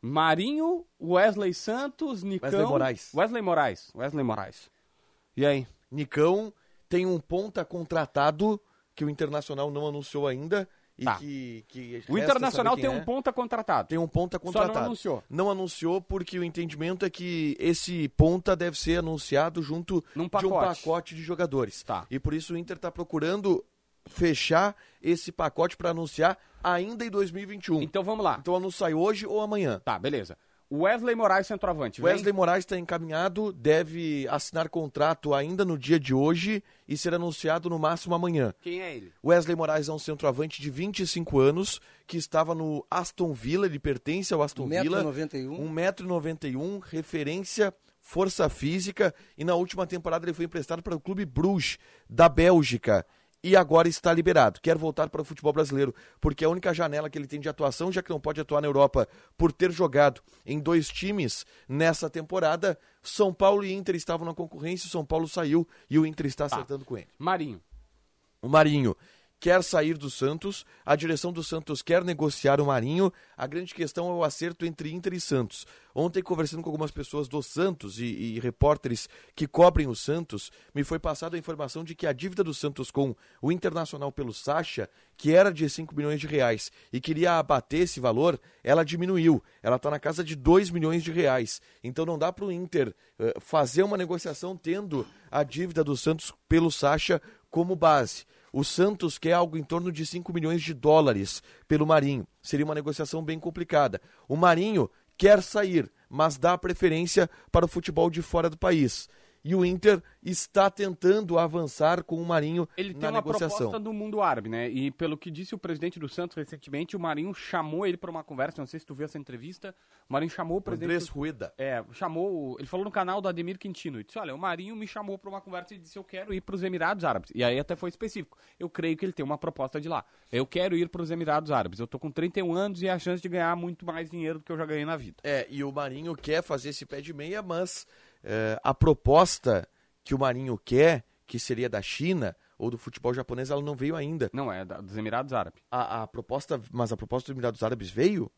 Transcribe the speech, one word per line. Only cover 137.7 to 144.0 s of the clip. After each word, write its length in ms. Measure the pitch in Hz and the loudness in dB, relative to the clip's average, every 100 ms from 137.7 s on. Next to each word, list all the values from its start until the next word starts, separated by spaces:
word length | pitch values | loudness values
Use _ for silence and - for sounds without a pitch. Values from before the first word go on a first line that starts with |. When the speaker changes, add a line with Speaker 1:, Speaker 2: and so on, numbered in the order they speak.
| - - _ _ _ - | -6 -12 _ _ _ -6
Speaker 2:
é, 320 | 110 110 110 | -4 -2 -2
a 100 | - | -2
proposta 920 | 135 165 147 - 147 180 - - 101 85 _ _ _ | 2 4 4 6 6 6 2 2 0 0 _ _ _
que 140 | - 135 | -4 0
o 40 | |
Marinho 380 | 135 123 131 113 | 0 -2 -4 -6
quer, 400 | - 123 160 151 - _ _ | 2 6 6 4 -4 _ _
que 100 | 120 | -8
seria 300 | - 117 123 | -4 -2 -2
da 140 | 107 | -4
China 520 | 98 - 156 185 107 87 _ _ | -6 -4 0 0 -2 -6 _ _
ou 120 | 117 | -6
do 80 | 120 | -6
futebol 360 | - - 120 | -12 -6 -4
japonês, 360 | 123 123 123 131 | -4 -6 -8 -4
ela 120 | 143 | -4
não 140 | 143 139 | -4 -4
veio 220 | 139 | -4
ainda. 320 | 160 | -4